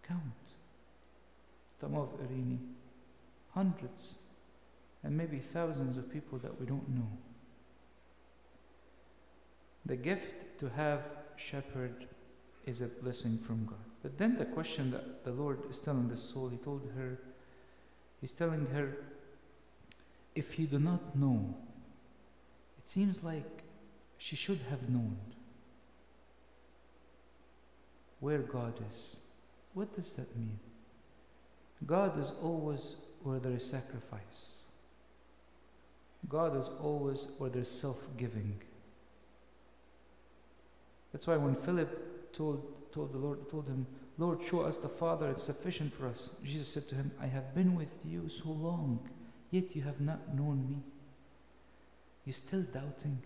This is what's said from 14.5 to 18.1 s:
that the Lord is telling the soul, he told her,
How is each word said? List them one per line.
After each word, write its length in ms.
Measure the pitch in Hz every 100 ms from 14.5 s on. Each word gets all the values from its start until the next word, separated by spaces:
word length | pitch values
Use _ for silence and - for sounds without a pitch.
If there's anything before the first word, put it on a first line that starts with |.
| - 160 - 131
that 320 | 127 - -
the 80 | -
Lord 280 | 123 147 135 -
is 100 | -
telling 300 | - 135 120
the 80 | 117
soul, 320 | - 135 127
he 80 | 120
told 340 | 143 139 131 120
her, 220 | 131 127 - - - - - - - - -